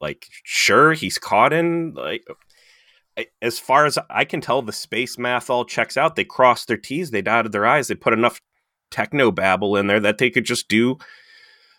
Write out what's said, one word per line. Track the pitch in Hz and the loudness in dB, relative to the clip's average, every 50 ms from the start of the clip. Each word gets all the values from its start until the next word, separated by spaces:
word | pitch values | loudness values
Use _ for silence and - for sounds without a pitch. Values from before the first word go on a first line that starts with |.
like, | - - - - - - - - - | -10 -10 -10 -12 -16 -20 -20 -20 -14
sure, | - - - - - 101 113 143 156 160 | -8 -4 -2 2 4 6 6 6 6 4
he's | 151 - 92 - - | 0 -2 -6 -6 -8
caught | - - - 101 117 139 147 | -4 -2 2 4 4 4 4
in, | 165 170 170 170 170 165 160 - | 2 0 0 -2 -2 -4 -6 -8
like, | 67 64 73 87 - - - - - _ _ _ _ _ _ _ _ _ _ _ _ _ _ _ | -10 -8 -8 -8 -8 -10 -14 -20 -20 _ _ _ _ _ _ _ _ _ _ _ _ _ _ _
I, | - 117 - _ _ | -12 -12 -12 _ _
as | - 120 117 - | -4 -4 -4 -4
far | - - 131 143 151 | -2 2 4 4 4
as | 147 139 - - - | 4 2 -2 -6 -4
I | - 104 143 | -2 -2 -2
can | - - 156 | -2 -4 -6
tell, | - - 120 135 | -4 -2 -2 -2
the | 127 107 104 | -2 -4 -8
space | - - - - 110 127 120 - - | -10 -10 -6 -4 -4 -4 -4 -6 -6
math | 123 123 123 120 - - | -4 -2 -2 -2 -2 -2
all | 127 123 120 | -2 -2 -2
checks | - - - 113 - - | -2 -2 -2 -2 -2 0
out. | 131 147 160 156 | 0 0 0 0
They | - 101 | -2 -4
crossed | - - - 131 123 120 - - - | -2 2 4 4 6 4 4 0 -4
their | 117 | -4
T's, | 101 - - 131 156 185 151 117 | -4 -4 -6 -8 -6 -6 -4 -4
they | 101 95 | -4 -2
dotted | 101 110 117 113 110 104 | 0 0 0 0 0 -2
their | 104 104 | 0 2
I's, | 117 135 151 131 - | 2 2 2 0 -2
they | 104 | -6
put | - - - 113 | -4 -2 0 2
enough | 110 113 120 - - - _ _ _ _ _ _ _ _ _ | 2 2 0 0 -4 -10 _ _ _ _ _ _ _ _ _
techno | - - 107 - - 143 135 113 | -6 -6 -6 -4 0 2 2 2
babble | 92 85 92 95 92 95 104 101 101 | 2 2 0 0 0 0 0 0 0
in | 101 101 | 0 2
there | 101 101 110 | 2 0 2
that | 101 104 107 - | 2 0 0 0
they | 131 127 | 0 0
could | - 131 117 | 0 -2 -2
just | - 120 - - - | -2 -4 -4 -2 0
do | 101 110 117 123 135 151 - - - - _ _ - - - _ _ _ _ _ _ | 2 2 2 2 0 -4 -8 -18 -20 -20 _ _ -20 -20 -20 _ _ _ _ _ _